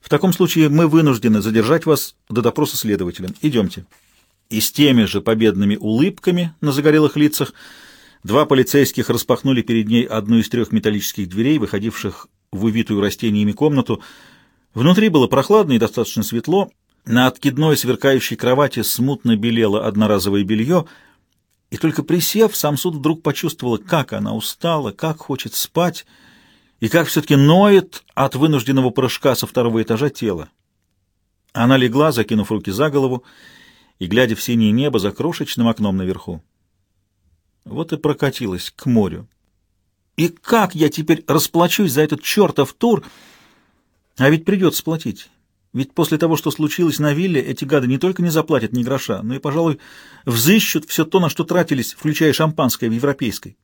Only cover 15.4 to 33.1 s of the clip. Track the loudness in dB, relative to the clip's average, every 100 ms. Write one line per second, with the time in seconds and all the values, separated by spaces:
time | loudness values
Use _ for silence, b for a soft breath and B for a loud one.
15.4 | 4 2 4 2 0 -2 -4 -4 -4 -4
16.4 | -2 -2 -2 _ _ _ -2 2 2 2
17.4 | -2 0 2 2 0 0 2 2 0 -4
18.4 | 0 2 0 0 -4 -2 -2 -2 0 0
19.4 | 0 0 2 0 -2 0 2 2 0 0
20.4 | 0 -2 2 0 -2 b b b _ _
21.4 | _ _ _ -4 -2 -2 -2 -2 0 2
22.4 | 2 2 -2 -2 -4 -2 -2 -2 -4 -4
23.4 | -6 -4 -4 -4 -2 -4 -2 -6 -6 -6
24.4 | -8 -6 -4 -2 -4 -6 -6 -6 -8 -8
25.4 | -6 -8 -6 -2 -2 -2 b b b b
26.4 | b b b b 0 0 0 -4 2 6
27.4 | 6 6 8 6 4 -16 _ -4 -4 0
28.4 | 2 2 2 2 2 0 -2 0 0 0
29.4 | -2 -2 0 0 0 -2 -2 -2 -4 -4
30.4 | -8 _ _ _ _ _ _ _ _ _
31.4 | _ 0 2 4 2 2 2 0 0 -2
32.4 | -2 -4 -4 -2 0 0 0